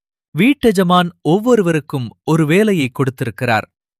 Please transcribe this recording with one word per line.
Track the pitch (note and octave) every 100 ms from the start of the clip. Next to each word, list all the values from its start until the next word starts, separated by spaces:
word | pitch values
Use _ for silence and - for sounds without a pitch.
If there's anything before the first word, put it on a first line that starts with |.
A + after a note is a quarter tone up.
| _ _ _ D3+
வீட்டெஜமான் | A3+ C#4+ A#3+ F#3+ F3+ F3+ F3 -
ஒவ்வொருவருக்கும் | C#3+ F#3 A3+ A#3 E3+ D#3+ - C#3+ A#2 -
ஒரு | - D#3+ D3+
வேலையை | F3+ A3 F#3+ B2+
கொடுத்திருக்கிறார். | - C3 B2+ A#2 - B2 A2+ - _ _ _